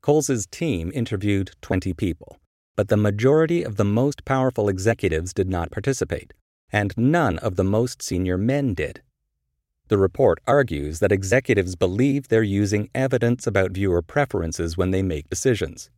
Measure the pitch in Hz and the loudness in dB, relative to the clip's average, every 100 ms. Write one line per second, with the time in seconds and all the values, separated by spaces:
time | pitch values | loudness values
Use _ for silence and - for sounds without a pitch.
0 | - 151 147 127 101 - 170 95 82 131 | 4 2 2 -2 -4 -6 -4 -2 -4 -4
1 | 113 101 101 101 95 - - 95 95 87 | -4 -2 0 0 -2 -10 -4 -2 -2 -4
2 | 98 78 - - _ _ _ - 104 107 | -4 -6 -12 -20 _ _ _ -4 0 2
3 | 104 104 127 151 160 170 131 104 101 107 | 2 2 2 4 2 0 -2 -2 0 2
4 | 139 143 - 135 131 - 104 95 101 113 | 0 -2 -2 0 0 2 0 2 0 0
5 | 95 78 90 - 92 90 82 - 120 135 | 0 0 -2 -2 -2 -2 -4 -4 -4 -2
6 | - 80 - - _ _ _ 107 101 107 | -2 -6 -8 -20 _ _ _ -2 0 2
7 | 123 170 139 80 110 90 95 107 123 - | 2 4 2 0 -2 0 2 2 0 -4
8 | - 87 92 92 110 139 135 92 76 - | -6 -2 0 0 0 0 0 -2 -4 -6
9 | _ _ _ _ _ _ _ _ _ 104 | _ _ _ _ _ _ _ _ _ 2
10 | 95 - 127 82 - 139 131 73 73 80 | 2 4 2 2 2 2 2 -2 -4 0
11 | 101 98 95 120 - 101 90 90 92 98 | 2 2 2 0 2 0 0 -2 -2 2
12 | 139 139 131 113 107 98 101 104 104 - | 0 0 0 0 2 0 0 0 -2 -2
13 | 131 123 117 123 - 98 95 92 98 87 | 0 0 0 0 0 0 0 0 0 0
14 | 82 - 143 98 82 - 85 85 92 95 | 0 -2 -2 -2 -4 -4 -6 -2 0 0
15 | 95 78 - - 131 120 73 80 - | -2 -4 -6 -2 0 0 -2 -8 -20